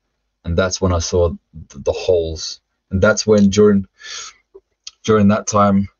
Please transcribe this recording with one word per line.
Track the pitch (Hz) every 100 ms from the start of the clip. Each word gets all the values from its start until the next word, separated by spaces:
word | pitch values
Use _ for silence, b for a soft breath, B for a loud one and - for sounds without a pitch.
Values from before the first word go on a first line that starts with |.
| _ _ _ _
and | 85 85
that's | 95 -
when | 95
I | 87
saw | - 92 87
th-, | - _ 80 - 71
the | 67
holes. | - - 90 82 78 - - _ _ _
And | 95
that's | 101 107 -
when | 107 101
during, | 98 104 101 95 B B B B B _ - _ _ - -
during | - 110 101
that | 107 -
time, | 104 101 98 98